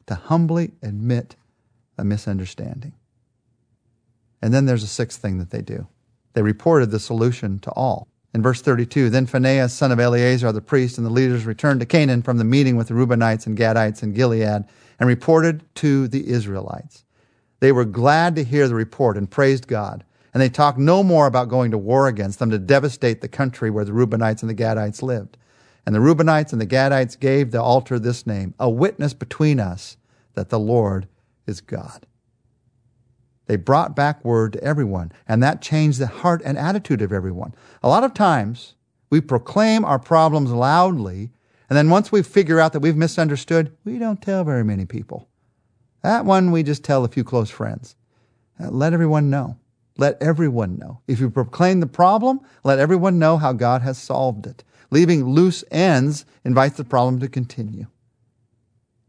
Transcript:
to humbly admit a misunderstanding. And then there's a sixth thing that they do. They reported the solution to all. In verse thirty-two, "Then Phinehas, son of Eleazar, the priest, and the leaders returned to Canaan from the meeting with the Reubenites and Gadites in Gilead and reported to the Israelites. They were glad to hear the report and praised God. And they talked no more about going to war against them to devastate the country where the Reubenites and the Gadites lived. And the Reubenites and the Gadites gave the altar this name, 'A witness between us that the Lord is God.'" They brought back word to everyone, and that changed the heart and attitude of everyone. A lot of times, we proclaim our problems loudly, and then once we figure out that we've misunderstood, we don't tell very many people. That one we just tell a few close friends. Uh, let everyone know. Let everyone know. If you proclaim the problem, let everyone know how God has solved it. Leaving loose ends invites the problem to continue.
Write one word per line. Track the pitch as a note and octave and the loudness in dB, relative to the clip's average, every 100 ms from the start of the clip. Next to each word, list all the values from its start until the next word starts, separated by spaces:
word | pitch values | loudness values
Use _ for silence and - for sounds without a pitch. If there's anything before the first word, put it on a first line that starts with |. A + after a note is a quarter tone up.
| - | -10
to | |
humbly | G#2 - E3 E3 E3 E3 - | -10 -2 0 2 0 -4 -8
admit | G#2+ G#2 A#2 A#2+ - _ _ _ _ _ _ - | -10 -6 -4 -4 -4 _ _ _ _ _ _ -8
a | |
misunderstanding. | G2+ G#2 - G2 F#2 - - - C#3+ - _ _ _ _ _ _ _ _ _ _ _ _ _ _ | -4 -4 -4 -6 -8 -10 -12 -12 -16 -20 _ _ _ _ _ _ _ _ _ _ _ _ _ _
And | A2 | 0
then | C3 | 2
there's | C3+ A#2+ | 2 0
a | G#2 | -4
sixth | - A#2 - | -6 -8 -8
thing | G#2 F#2 | -8 -6
that | F2+ | -6
they | A2+ | -10
do. | G2+ - - _ _ _ _ | -10 -12 -14 _ _ _ _
They | - | -2
reported | G#2+ G#2+ E3 D#3 A2+ | -2 0 2 2 2
the | G#2+ | -2
solution | - A#2 A#2+ A#2+ G#2 F#2+ | -4 -2 -2 -2 -6 -8
to | - | -8
all. | - B2+ F2+ - _ _ | -6 -4 -4 -10 _ _
In | A#2 | -2
verse | A#2+ B2+ | 0 0
thirty-two, | - A#2+ A#2+ D3 B2 | 0 0 0 0 2
"Then | B2 B2+ | 2 0
Phinehas, | C3 C3 C3+ B2+ | 0 2 2 0
son | B2+ C3+ | 0 0
of | A#2+ | 2
Eleazar, | B2 A#2+ B2 B2+ A#2+ | 2 2 2 2 0
the | G#2+ | -2
priest, | - C#3 B2+ B2 | -2 0 0 -2
and | A2+ | -2
the | |
leaders | A#2 C3 B2 | 0 0 0
returned | A2+ A2 D3+ C3 | -4 -4 0 0
to | A#2+ | 0
Canaan | E3 C#3+ A#2+ | 0 2 0
from | A#2 A#2+ | 0 0
the | |
meeting | A2+ C#3 C3+ A#2+ | 2 2 2 0
with | A2 | -2
the | |
Reubenites | A#2 B2+ A#2 A2+ A2 - | 0 0 2 0 -2 -4
and | G#2+ | -2
Gadites | A2+ A2+ G#2+ G#2+ | 0 2 0 -2
in | G#2+ | -6
Gilead | G2+ B2+ A2+ G#2+ G#2 G2+ _ _ - | -2 0 0 -2 -2 -6 _ _ -2
and | B2 | 0
reported | B2 - D#3+ D#3+ D#3 - - | 2 4 4 4 -2 -8 -4
to | D3+ C#3 B2+ | 0 0 0
the | C3+ - | -4 -4
Israelites. | A#2+ G2+ F#2+ - - - - _ _ _ _ _ _ | -4 -4 -8 -10 -14 -16 -20 _ _ _ _ _ _
They | C3 | 4
were | B2 | 4
glad | A2+ G2 B2+ D#3 E3+ D#3+ | 2 0 2 4 2 0
to | |
hear | B2 C#3+ C3+ | -2 2 2
the | |
report | A2+ A2+ - B2+ G#2 | 0 -4 -2 -2 0
and | G2 | -4
praised | - C#3 C3 - | 0 2 2 -2
God. | A2 G2+ G2+ - _ _ | -6 -6 -12 -18 _ _
And | B2 | 0
they | C3 | 0
talked | B2+ D3 B2+ | 4 2 4
no | C#3+ F#3 | 4 4
more | F#3+ E3 C#3+ | 4 4 4
about | B2 B2 | 2 0
going | B2+ B2 | 0 0
to | G#2+ | -2
war | G2 C3 C3+ | 0 2 2
against | G#2+ G2 G2+ | 0 -6 -4
them | A#2 | -2
to | G#2+ | -2
devastate | F#2+ C#3 C#3+ - B2 A2 | 2 2 2 -2 -2 -2
the | A2+ | -6
country | - C3+ A#2+ A2+ | -6 -6 -4 -4
where | G#2+ G2+ | -4 -2
the | |
Reubenites | A2 B2 A2 A2+ A2 | 0 0 0 -2 -2
and | A2+ | -6
the | |
Gadites | A2 A2+ A2 G#2+ G#2 | -4 -4 -2 -4 -6
lived. | C3 A#2 F#2+ _ _ _ _ _ - | -6 -8 -8 _ _ _ _ _ -2
And | |
the | G#2+ | 2
Reubenites | C3+ D#3+ D#3+ D#3 D3+ | 4 4 4 2 0
and | A#2 | -4
the | G2+ | 0
Gadites | B2+ C3+ C#3 B2 - | 2 2 2 0 -2
gave | C3+ C3+ C3 | 0 0 0
the | A#2 | -2
altar | A#2+ B2+ B2 B2 | 2 2 0 -4
this | A2+ A#2+ - | -2 -4 -6
name, | G2+ F#2+ - | -6 -6 -4
'A | B2 | -2
witness | A#2 F#3+ - D3 | 0 -2 -2 -6
between | - C3+ - D3+ C#3 | -6 -12 -2 0 0
us | F#2+ F2+ - - _ _ _ | -2 -8 -14 -20 _ _ _
that | - F#2 | -10 -6
the | A2+ | -4
Lord | G#2+ A#2+ G#2 F#2+ F#2+ _ _ _ - | 0 0 0 -2 -8 _ _ _ -12
is | - | -12
God.'" | - - - - _ _ _ _ _ _ _ _ _ _ _ _ _ _ - | -12 -14 -14 -20 _ _ _ _ _ _ _ _ _ _ _ _ _ _ -6
They | G#2 | -4
brought | F2 C#3 - - | 2 2 2 -2
back | C#3+ D3 A#2 | -2 -2 -2
word | A#2 A2 | 0 0
to | - | -4
everyone, | C#3 D3+ A2+ F#2 E2+ - - | -4 -2 -2 -4 -8 -12 -2
and | A2+ | 2
that | C3 E3+ | 2 0
changed | - D#3 D3+ B2+ | -2 0 2 0
the | B2+ | -4
heart | - F3 E3+ | -4 -2 0
and | C#3 C#3+ | -2 -4
attitude | D#3 G3+ - A#2+ | -4 -4 -2 -4
of | G2+ | -2
everyone. | G2 F#2 F2+ - - _ _ | -4 -6 -8 -12 -16 _ _
A | A#2+ | 2
lot | F3 | 2
of | B3+ | 2
times, | - G3+ C#3+ G2+ A#2+ - _ _ _ _ | 2 2 2 -2 -8 -16 _ _ _ _
we | D3+ | 0
proclaim | - B2 - G#3 A3 A3 G#3 | 0 -2 -2 0 2 2 0
our | C3+ | -2
problems | - D#3+ D#3+ D3+ C3+ | 2 4 4 2 0
loudly, | A#2+ C3 E3 F#3 D#3+ G2 F#2 A#2 - _ _ - | 0 2 4 2 0 -6 -8 -12 -16 _ _ -2
and | C#3 | 2
then | D3+ | 4
once | F#3 G#3+ | 4 2
we | G#3 | 0
figure | - G3+ D#3+ E3 | 2 2 2 4
out | D#3+ | 2
that | D#3 | 2
we've | D#3 | 0
misunderstood, | D3+ E3 - D#3+ C#3+ - E3 D#3+ - | 0 0 0 -2 -2 -2 0 0 -6
we | G#3 A#3+ | -12 -6
don't | A3+ G3 | -6 -6
tell | - F#3+ | -4 -4
very | D#3+ B2+ | -2 -2
many | G#2+ G2 | -2 -4
people. | F2+ - - - - _ _ _ _ _ _ _ | -6 -10 -12 -16 -18 _ _ _ _ _ _ _
That | - A#3 G3 | -2 0 2
one | F#3+ F3+ | 2 4
we | E3 | 2
just | D3 D3 | 0 -4
tell | - C3+ A#2+ | 0 0 0
a | |
few | - | -2
close | A#2+ B2 G#2+ | -2 -2 -2
friends. | - A2 G#2+ - _ _ _ _ _ _ - | -6 -8 -8 -14 _ _ _ _ _ _ -16
Uh, | - | -8
let | B2 D#3 | -2 0
everyone | E3+ D#3+ D3+ D3 | 2 2 2 2
know. | C#3 B2+ B2 _ _ _ - | 0 -4 -10 _ _ _ -2
Let | C#3+ - | 0 0
everyone | D3+ D#3 D#3+ A#2 G2 F2+ | -2 0 0 0 -4 -6
know. | - - - | -12 -12 -6
If | A2+ | -2
you | C3 | -2
proclaim | C3 A#2+ - F3+ F#3 | -2 -4 0 2 2
the | D3+ | 0
problem, | - F3+ G#3+ B3+ C4 - _ | 2 4 4 2 -2 -6 _
let | C3+ C3+ | 0 2
everyone | D3+ F#3 F#3+ F3+ | 4 2 2 2
know | D#3+ D#3+ | 4 2
how | D3 | 0
God | B2 A#2+ B2+ | 0 0 0
has | B2+ B2+ | -2 -6
solved | - C3 C3 G#2 A2 | -6 -4 -2 -4 -10
it. | B2 _ _ _ | -18 _ _ _
Leaving | C#3+ E3+ E3 | 2 4 2
loose | B2+ D3 F3+ - - | 2 4 2 0 -4
ends | - F#3 C#3 C#3 D3 - _ | 0 2 2 2 -2 -10 _
invites | B2+ B2+ C#3 C#3+ | 0 2 2 0
the | |
problem | B2 C3 B2+ B2+ | -2 0 0 0
to | C3 | -4
continue. | B2+ B2 - G#2+ - A2+ _ _ _ _ _ _ _ _ _ _ _ | -6 -8 -8 -12 -12 -16 _ _ _ _ _ _ _ _ _ _ _